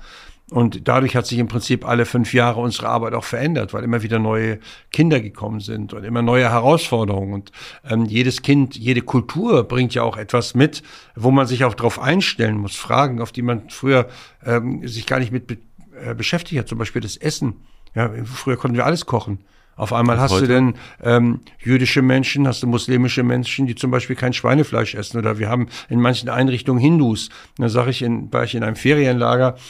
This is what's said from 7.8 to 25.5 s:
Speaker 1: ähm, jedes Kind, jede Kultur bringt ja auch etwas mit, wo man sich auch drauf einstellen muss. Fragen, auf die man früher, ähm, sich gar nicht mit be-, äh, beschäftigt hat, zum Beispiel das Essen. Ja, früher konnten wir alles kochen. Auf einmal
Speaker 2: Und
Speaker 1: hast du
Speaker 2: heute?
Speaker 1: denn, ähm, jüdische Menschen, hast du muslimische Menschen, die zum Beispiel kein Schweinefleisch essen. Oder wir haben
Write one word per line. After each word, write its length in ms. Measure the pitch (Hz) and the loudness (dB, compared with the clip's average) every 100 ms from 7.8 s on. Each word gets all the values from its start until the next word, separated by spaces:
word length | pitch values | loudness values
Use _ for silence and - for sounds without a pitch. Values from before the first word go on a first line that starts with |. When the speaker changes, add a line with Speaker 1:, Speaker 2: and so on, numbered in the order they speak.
| 135 | -4
Speaker 1:
ähm, 160 | 113 110 | 0 0
jedes 380 | 107 127 120 | 2 0 0
Kind, 340 | - 143 131 - | 2 4 2 -2
jede 240 | 117 120 | -2 0
Kultur 640 | - 127 - 160 233 151 101 | 2 0 0 -2 2 2 2
bringt 280 | 123 120 | 0 0
ja 100 | 120 | 0
auch 120 | 117 110 | -4 -4
etwas 400 | 110 123 - 120 | -4 -2 0 2
mit, 280 | 151 - - - - - | 2 0 -18 -20 -18 -2
wo 160 | 123 | 2
man 160 | 135 123 | 4 2
sich 180 | 123 127 | 0 0
auch 80 | |
drauf 260 | 95 113 - | 0 -4 -2
einstellen 580 | 131 185 - - 110 104 | 0 0 0 -2 -2 -2
muss. 200 | 101 - | -6 -8
Fragen, 420 | - 120 139 117 | -2 0 0 -2
auf 140 | 113 | -8
die 80 | - | -4
man 280 | 120 117 - | -2 -2 -6
früher, 380 | - 131 131 123 - - _ 120 | -4 2 2 2 -6 -20 _ -2
ähm, 420 | 117 123 139 123 | -2 -2 -6 -8
sich 180 | 113 - | -8 -2
gar 140 | 131 | -2
nicht 140 | 117 | -2
mit 140 | 123 - | -4 -8
be-, 100 | 110 - - - - | -14 -14 -20 -20 -14
äh, 140 | 120 117 | -10 -6
beschäftigt 440 | - 170 - 139 | -2 -4 -2 -4
hat, 100 | - | -4
zum 80 | 113 | -6
Beispiel 240 | 110 120 | -4 -6
das 160 | 110 - | -8 -6
Essen. 380 | 151 - 127 - - - - | -4 -2 -4 -6 -16 -20 -8
Ja, 160 | 113 117 113 | -2 -2 -4
früher 320 | 117 127 139 123 | -10 -6 -4 -2
konnten 220 | 127 120 | 0 0
wir 80 | 127 | 0
alles 200 | 170 - | 0 -2
kochen. 340 | 113 - 101 _ _ _ - | -4 -2 -8 _ _ _ -8
Auf 180 | 104 | -2
einmal 220 | 117 120 120 | 2 2 4
Speaker 2:
Und 60 | |
Speaker 1:
hast 80 | 135 | 4
du 40 | 95 | 4
Speaker 2:
heute? 100 | 127 | 4
Speaker 1:
denn, 260 | 127 127 113 - - | 4 4 0 -10 -4
ähm, 380 | 120 120 120 117 - - | 2 4 4 0 -6 -6
jüdische 420 | 117 127 123 139 | 2 2 4 4
Menschen, 460 | 131 131 131 143 139 | 4 4 2 0 0
hast 160 | 120 | 0
du 40 | 123 | 0
muslimische 540 | 120 - 127 127 131 | 0 2 2 2 2
Menschen, 460 | 123 123 123 - 131 | 0 0 -2 -2 -2
die 80 | 113 | -2
zum 160 | 127 | -2
Beispiel 240 | 123 - 127 | -2 -2 -4
kein 180 | 127 | -2
Schweinefleisch 600 | - 117 139 139 117 107 104 | 0 2 2 2 0 -2 -6
essen. 240 | 101 117 | -8 -4
Oder 180 | 110 107 | -2 -2
wir 120 | |
haben 180 | 107 | -2